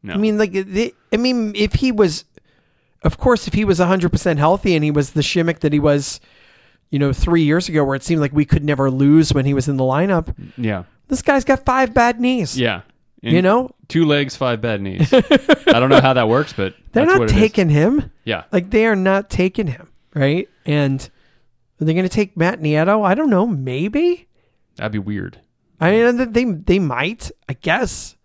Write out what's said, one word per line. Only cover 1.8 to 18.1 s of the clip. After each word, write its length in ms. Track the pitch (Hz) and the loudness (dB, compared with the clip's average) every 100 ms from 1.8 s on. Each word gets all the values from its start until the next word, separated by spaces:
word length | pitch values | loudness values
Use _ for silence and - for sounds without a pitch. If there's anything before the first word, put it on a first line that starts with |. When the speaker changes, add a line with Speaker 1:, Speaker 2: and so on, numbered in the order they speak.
| 262 | -2
Speaker 2:
was, 320 | 214 190 151 - _ _ _ _ _ _ _ | 2 0 0 -12 _ _ _ _ _ _ _
of 140 | - - | -4 0
course, 300 | 247 233 - | 0 0 0
if 60 | |
he 120 | - 208 | -4 0
was 140 | 170 | 0
a 40 | 180 | 2
hundred 260 | 190 170 | 2 0
percent 280 | - 180 151 | -2 -2 0
healthy 360 | 151 190 202 165 | 0 0 0 0
and 80 | |
he 80 | 151 | 0
was 200 | 147 139 | -2 -2
the 100 | 156 | -2
Šimek 380 | 147 180 165 160 | -2 -2 -2 -2
that 140 | 156 | -2
he 60 | 147 | 0
was, 400 | 147 143 139 - _ _ _ _ _ _ _ | 2 0 -2 -12 _ _ _ _ _ _ _
you 100 | 143 | -2
know, 120 | 143 | -2
three 300 | 131 - 170 | 0 2 2
years 240 | 151 160 180 | 2 0 0
ago, 160 | 156 | -2
where 120 | 139 135 | -2 -4
it 80 | |
seemed 180 | - 165 | -2 -2
like 100 | 147 | 0
we 120 | 147 147 | 0 2
could 180 | - | 0
never 260 | 147 139 135 | 0 0 0
lose 420 | 131 139 156 156 | 2 4 4 4
when 120 | 139 135 | 0 0
he 80 | |
was 140 | 139 131 | -2 -2
in 80 | 139 | -2
the 60 | |
lineup. 500 | 131 139 190 180 160 - - - | 0 0 0 -2 -4 -12 -14 -6
Speaker 1:
Yeah. 260 | 113 98 - _ _ | -4 -4 -10 _ _
Speaker 2:
This 120 | 262 | -4
guy's 220 | - 277 | 0 0
got 220 | - 262 - | 2 0 0
five 280 | 262 254 | 0 0
bad 260 | 247 240 233 | 2 2 0
knees. 360 | 247 254 160 131 | -2 -2 -4 -2
Speaker 1:
Yeah. 220 | 120 92 - _ _ _ | -2 -2 -10 _ _ _
Speaker 2:
You 180 | - 170 | 0 2
Speaker 1:
And 40 | |
Speaker 2:
know? 280 | 185 226 254 _ _ | 4 2 -2 _ _
Speaker 1:
two 160 | 160 160 | 0 2
legs, 320 | 147 139 - | 2 -2 -4
five 240 | 131 117 | -4 -2
bad 200 | 117 107 | -4 -4
knees. 300 | 98 92 156 | -6 -2 2
Speaker 2:
<laughs> 0 | |
Speaker 1:
I 680 | 262 - 285 - - - 117 | 2 4 2 2 0 4 2
don't 80 | 131 | 4
know 100 | - | 4
how 140 | 135 | 4
that 160 | 127 110 | 2 2
works, 240 | 123 151 | 0 -2
but 200 | - 95 - - | -4 -6 -6 -4
Speaker 2:
They're 100 | 226 311 | 0 2
Speaker 1:
that's 60 | 381 | 2
Speaker 2:
not 40 | |
Speaker 1:
what 100 | 226 | 2
it 40 | 196 | 2
is. 60 | |
Speaker 2:
taking 260 | 214 214 175 | 2 2 2
him. 420 | 147 175 294 - | 4 2 0 -4